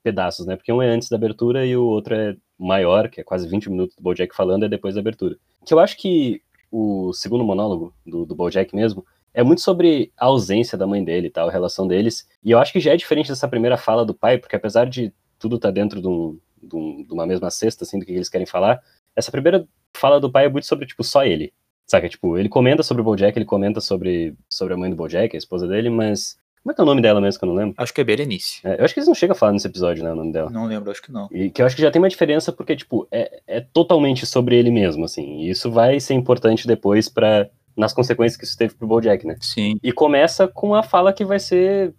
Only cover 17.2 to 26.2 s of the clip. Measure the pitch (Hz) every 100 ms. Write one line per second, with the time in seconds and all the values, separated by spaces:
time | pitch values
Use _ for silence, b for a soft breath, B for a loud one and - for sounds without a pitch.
17.2 | 85 92 90 - 110 - 87 98 90 90
18.2 | 87 101 90 87 101 127 b b _ -
19.2 | - 139 151 185 165 _ _ - 139 143
20.2 | 139 135 143 139 - - 139 - - 139
21.2 | 131 80 73 _ _ _ - 92 87 -
22.2 | 87 85 104 131 127 156 156 123 110 98
23.2 | 101 117 104 101 101 107 - 95 92 87
24.2 | 82 - _ - 92 90 90 82 80 87
25.2 | 117 80 - 90 90 101 120 113 107 98